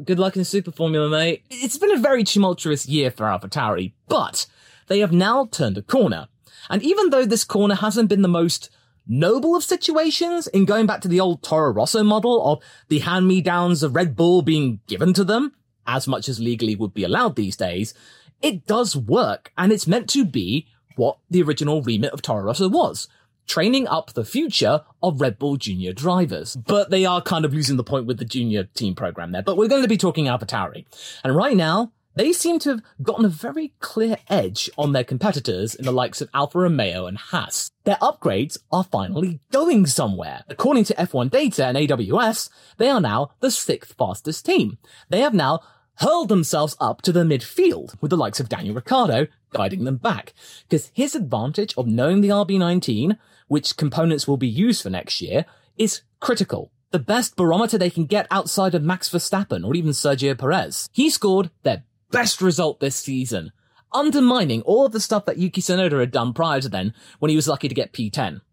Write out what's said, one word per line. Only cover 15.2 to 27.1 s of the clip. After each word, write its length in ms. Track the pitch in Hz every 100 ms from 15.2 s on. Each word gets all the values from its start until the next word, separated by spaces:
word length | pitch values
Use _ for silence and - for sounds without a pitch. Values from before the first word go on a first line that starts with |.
| 190
them, 280 | 226 285 - _ _ -
as 200 | 131 135
much 220 | 120 110
as 100 | 113
legally 360 | 117 117 113 104
would 180 | 107
be 100 | 104
allowed 320 | 90 107 247 127
these 220 | 98 -
days, 360 | 92 90 110 - - - _ _
it 260 | 302 185 -
does 280 | 214 233 143
work, 560 | 107 196 117 98 - -
and 160 | 185
it's 140 | 214 -
meant 200 | 226 -
to 120 | 277
be 440 | 208 127 90 135 - _ _ -
what 220 | 123 - -
the 120 | 180
original 400 | 151 143 147 156
remit 320 | 120 110 135
of 80 | -
Toro 220 | - 107
Rosso 260 | 98 123 190
was, 400 | 294 156 104 - _ _ _ -
training 400 | - 190 262 247
up 260 | 160 -
the 100 | -
future 600 | 104 240 320 - 110 151 - _
of 180 | 180 139
Red 200 | 135 101
Bull 180 | 143 143
Junior 360 | 107 92 92
drivers. 640 | 95 160 180 160 87 95 127
But 360 | 110 202 202
they 140 | 190
are 180 | 185